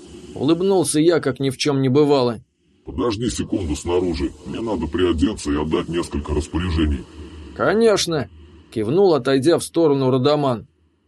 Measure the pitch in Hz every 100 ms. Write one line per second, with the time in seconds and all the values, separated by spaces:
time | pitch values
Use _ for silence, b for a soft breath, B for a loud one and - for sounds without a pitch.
0 | - - - - 135 165 196 190 143 156
1 | 165 156 135 123 139 131 151 139 135 135
2 | 147 143 120 107 - _ _ _ - -
3 | 120 104 120 - - 104 82 71 87 90
4 | 90 73 67 - 90 92 113 92 78 87
5 | 90 80 - 104 98 76 76 85 82 85
6 | 80 71 71 73 - 82 90 80 76 67
7 | - - - - - - 131 208 226 190
8 | 170 160 - - - - - 110 107 175
9 | 196 147 127 135 143 156 - 165 160 139
10 | 131 131 139 151 139 113 - _ _ _